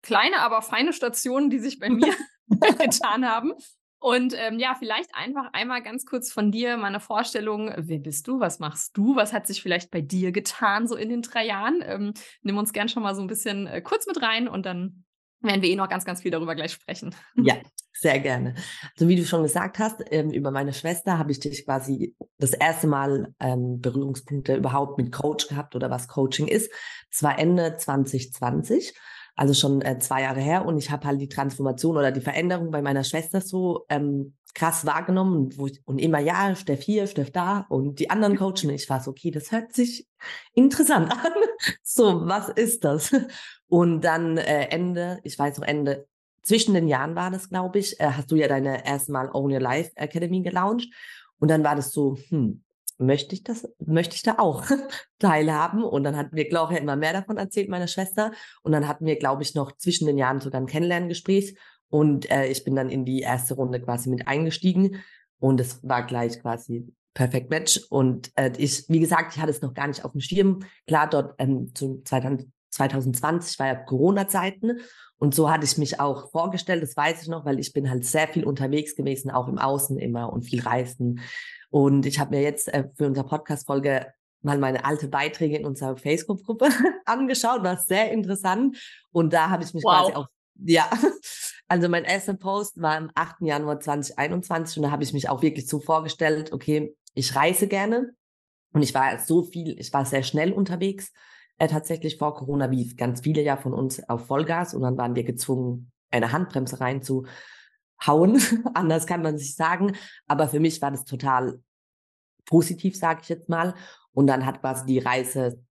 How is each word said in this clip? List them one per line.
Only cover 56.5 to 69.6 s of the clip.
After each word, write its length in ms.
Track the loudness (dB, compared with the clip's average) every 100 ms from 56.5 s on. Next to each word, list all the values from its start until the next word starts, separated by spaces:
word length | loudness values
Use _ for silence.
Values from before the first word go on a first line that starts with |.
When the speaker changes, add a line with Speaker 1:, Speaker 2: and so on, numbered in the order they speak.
| 2 2 0
Speaker 2:
immer 160 | 0 0
mehr 180 | 0
davon 240 | -2 -4 -4
erzählt, 320 | -2 -2 -2
meine 180 | -2 -2
Schwester. 440 | -2 -2 0 -2 -4 -18 -10
Und 80 | 0
dann 160 | 2 2
hatten 180 | -2 0
wir, 120 | 0
glaub 240 | 0 0
ich, 120 | -2
noch 240 | -4 -4 -4
zwischen 300 | -2 0 2
den 100 | 2
Jahren 240 | 2 0
sogar 180 | -2 -4
ein 60 | -2
Kennenlerngespräch. 880 | 0 0 0 -2 -6 2 2 2 -10 -20 _ _
Und, 380 | 4 4 4 2
äh, 180 | 2 2
ich 160 | -2
bin 120 | -2 0
dann 140 | 0
in 140 | -2
die 180 | -2 -2
erste 340 | 0 -2 -2 -2
Runde 240 | -2 -2
quasi 280 | -4 -4 -2
mit 180 | -4 -2
eingestiegen. 760 | 0 0 0 2 4 2 0 -16 _ _ _
Und 200 | 2 4
es 200 | 0 -6
war 220 | -2 -2 0
gleich 340 | -2 -2 -2
quasi 460 | -6 -6 -6 -10 -10 _ _ -2
Perfect 340 | 0 0 0
Match. 320 | -2 0 -2 0
Und, 420 | 2 2 0 -4 0
äh, 160 | 0 0
ich, 280 | -2 -2 2
wie 100 | 2
gesagt, 360 | 4 2 0 -4
ich 60 |
hatte 100 | -2
es 100 | -2